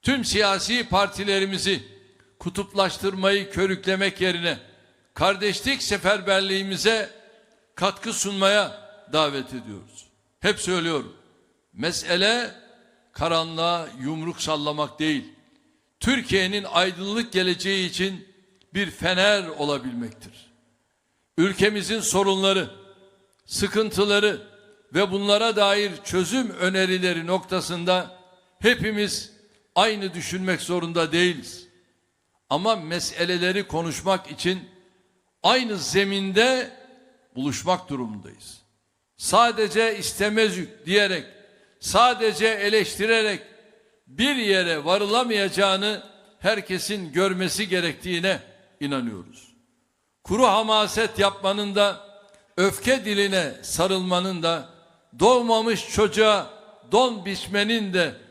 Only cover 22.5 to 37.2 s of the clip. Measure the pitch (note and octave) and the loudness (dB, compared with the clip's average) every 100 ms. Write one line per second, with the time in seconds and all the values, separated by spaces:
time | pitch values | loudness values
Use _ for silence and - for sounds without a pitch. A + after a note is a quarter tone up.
22.5 | F#3+ D#3 - - - - _ _ _ - | 2 -2 -10 -20 -20 -20 _ _ _ -10
23.5 | - G3 G#3 A3 F3 G#3 G3+ G#3 D#3+ - | -4 0 0 0 0 2 4 2 0 -10
24.5 | - - _ _ C#3+ G3 G3 G3+ G#3 A3+ | -20 -20 _ _ 0 0 0 2 2 2
25.5 | G#3 G3+ G3+ G#3 E3 - F3+ E3+ B3+ A#3 | 2 2 2 0 -6 -4 -2 0 -2 -2
26.5 | - F3+ F#3+ F#3 F#3 F3+ E3 E3 F#3 F#3 | -2 0 2 0 0 0 -2 -2 -2 -2
27.5 | F#3 - F3 F3 F#3 F3+ - - _ _ | -4 -4 -4 2 0 0 -14 -20 _ _
28.5 | _ A3 B3 A3 G#3 G#3 - - _ _ | _ 2 2 -2 -2 -4 -4 -10 _ _
29.5 | _ _ - A3 G#3 G3 E3+ - F#3 F#3 | _ _ 2 2 0 -6 -6 -6 -4 -2
30.5 | E3+ - F3 E3+ E3+ D#3+ E3 F3+ D3+ - | -2 -2 -2 0 -2 0 2 2 0 -12
31.5 | - - _ _ _ _ _ _ _ _ | -18 -20 _ _ _ _ _ _ _ _
32.5 | D3 G#3 G#3+ D#3 E3+ - - F3 F3+ F3+ | 0 0 -2 -4 -6 -6 -4 -2 0 0
33.5 | F#3+ G3 D#3 E3+ C#3+ F#3 F#3 F#3 C3+ E3+ | -2 -2 -4 -4 -4 -2 -2 -4 -4 -4
34.5 | F#3 - - _ _ _ _ _ _ F3+ | -4 -8 -20 _ _ _ _ _ _ 2
35.5 | B3+ A#3+ G3 C3+ F#3+ G3 G3 G3 F#3+ B3 | 2 0 -6 0 0 0 -2 0 2 2
36.5 | B3+ A#3 - - - _ _ | 2 -4 -14 -20 -20 _ _